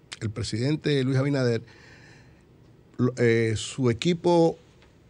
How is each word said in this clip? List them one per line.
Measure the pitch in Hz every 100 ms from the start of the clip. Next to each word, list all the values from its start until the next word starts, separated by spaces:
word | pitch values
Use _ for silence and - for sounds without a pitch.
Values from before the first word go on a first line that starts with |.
| - -
el | 110
presidente | 107 107 107 131 151 151 139
Luis | 127 127
Abinader, | 143 139 123 113 - - - - - - - - - - - - - -
lo, | 123 123
eh, | 120 113 113 104
su | - - 123
equipo | 113 170 170 175 170 165 - - - - _